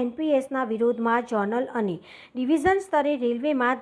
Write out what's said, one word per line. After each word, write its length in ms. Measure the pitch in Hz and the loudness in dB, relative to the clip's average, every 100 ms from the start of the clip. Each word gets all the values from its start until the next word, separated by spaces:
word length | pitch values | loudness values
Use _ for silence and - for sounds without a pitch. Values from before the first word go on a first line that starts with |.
એન 100 | 247 | -2
પી 200 | 240 311 | -2 0
એસના 340 | 277 269 262 | 0 0 -4
વિરોધમાં 580 | 240 220 233 233 226 233 | -2 0 0 2 2 0
ઝોનલ 440 | 240 220 202 233 262 | 0 -2 0 -2 -2
અને 220 | 240 208 170 - - - | -2 -2 -4 -10 -20 -12
ડિવિઝન 440 | 247 254 320 311 392 | -4 0 2 4 2
સ્તરે 380 | 381 302 285 294 | 2 0 2 0
રેલવેમાં 600 | 240 233 285 277 240 247 | 0 0 0 2 2 0